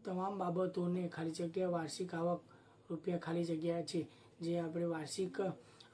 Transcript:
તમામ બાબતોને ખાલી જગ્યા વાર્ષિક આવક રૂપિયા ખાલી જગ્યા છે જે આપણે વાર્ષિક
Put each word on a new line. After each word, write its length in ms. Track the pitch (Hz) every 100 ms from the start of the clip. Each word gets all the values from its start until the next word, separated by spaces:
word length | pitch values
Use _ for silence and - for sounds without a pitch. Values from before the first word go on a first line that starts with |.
તમામ 380 | - 180 190 202
બાબતોને 680 | 180 170 185 180 175 180 175
ખાલી 220 | 165 165
જગ્યા 380 | 160 175 175 185
વાર્ષિક 460 | 175 160 - 180
આવક 260 | 170 170 175 - - - -
રૂપિયા 340 | - 165 - 175
ખાલી 260 | 170 170
જગ્યા 380 | 170 165 165 170
છે 180 | 165 180 151 - - -
જે 180 | 170 170
આપણે 260 | 170 170
વાર્ષિક 560 | 170 160 151 - 185 - 190 - - - -